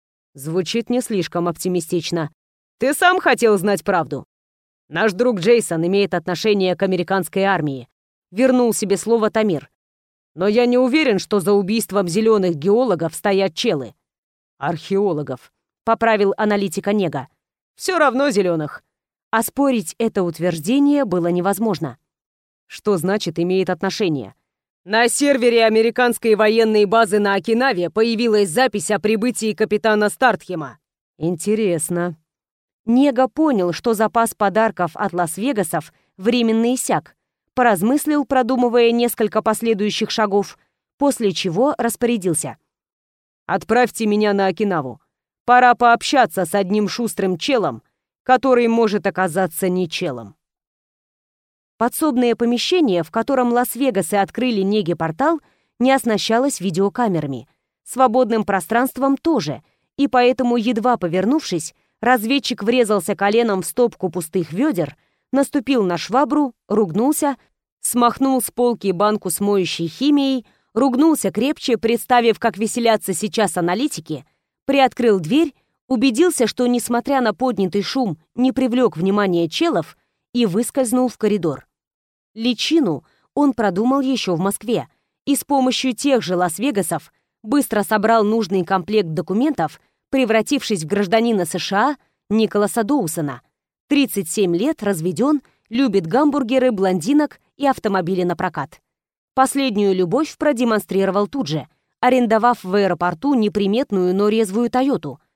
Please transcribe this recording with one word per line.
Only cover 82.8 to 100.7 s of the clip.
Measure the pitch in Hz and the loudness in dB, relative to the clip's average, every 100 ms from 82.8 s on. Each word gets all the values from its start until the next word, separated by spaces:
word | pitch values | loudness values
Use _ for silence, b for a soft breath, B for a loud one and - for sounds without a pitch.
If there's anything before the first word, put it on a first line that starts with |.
| 233 143 - _ _ | 2 -2 -8 _ _
он | - 285 | 0 0
продумал | 240 214 180 233 269 | 2 -2 0 0 0
еще | 262 254 - 165 | 0 -2 -2 -2
в | |
Москве | 190 - 214 208 123 _ _ _ - | -2 -4 -4 -4 -4 _ _ _ -4
и | 277 | -2
с | - | 0
помощью | 277 254 247 262 | 0 0 0 -4
тех | 220 285 254 | -2 0 0
же | 156 180 | 0 -2
Лас-Вегасов | 180 170 262 208 175 165 - _ _ _ | -2 -2 -4 -2 -4 -6 -10 _ _ _
быстро | 214 285 - 214 | -2 0 0 -2
собрал | 196 214 220 226 208 | 0 0 2 2 2
нужный | 226 185 190 170 | 0 0 -2 0
комплект | 190 175 214 170 | -2 0 -2 0
документов — | 156 - 190 294 285 156 - _ _ - | -4 -4 -2 0 0 -4 -6 _ _ -4
превратившись | 269 233 220 214 285 - 202 | -2 2 0 0 -2 -2 -4
в | 156 | -2
гражданина | 202 196 220 233 214 | -2 0 0 2 0
С | 175 185 | -2 -4
Ш | - 196 | -4 0
А | 262 285 _ _ - | 0 -2 _ _ -4
Николаса | 214 214 208 202 240 | 0 0 0 0 -2
Доусона. | 214 285 165 170 147 120 _ _ _ _ - | 0 0 -2 -4 -6 -8 _ _ _ _ -4
Тридцать | 285 269 196 175 | 0 0 -2 -6
семь | - 190 170 | -2 0 0
лет, | 269 311 | -2 -2
разведен, | 202 175 165 160 262 302 _ _ - | -4 -2 -4 -2 0 0 _ _ -8
любит | 226 269 196 165 | -2 0 0 0
гамбургеры, | 226 294 294 226 262 254 | 2 2 0 0 2 2
блондинок | 202 190 185 165 294 294 - _ - | 0 0 0 2 2 0 -4 _ -4
и | 277 | -2
автомобили | 254 214 196 170 185 | 0 0 -2 0 0
на | 175 165 | 0 -2
прокат. | 185 160 139 - _ _ _ _ _ | -4 -6 -8 -10 _ _ _ _ _
Последнюю | - 262 277 269 202 202 185 | 0 2 2 -2 2 2 2
любовь | 180 233 311 - | 0 0 -2 -2
продемонстрировал | 311 240 240 | -2 0 0